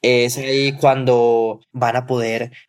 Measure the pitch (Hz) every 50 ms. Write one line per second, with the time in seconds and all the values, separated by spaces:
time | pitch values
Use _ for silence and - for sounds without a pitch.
0 | - 120 123 123 120 120 123 135 135 135 135 139 139 139 135 139 147 139 131 131
1 | 131 123 123 120 117 120 117 113 113 110 107 107 _ _ _ 135 123 117 117 127
2 | 123 127 131 123 117 113 113 113 120 123 - - -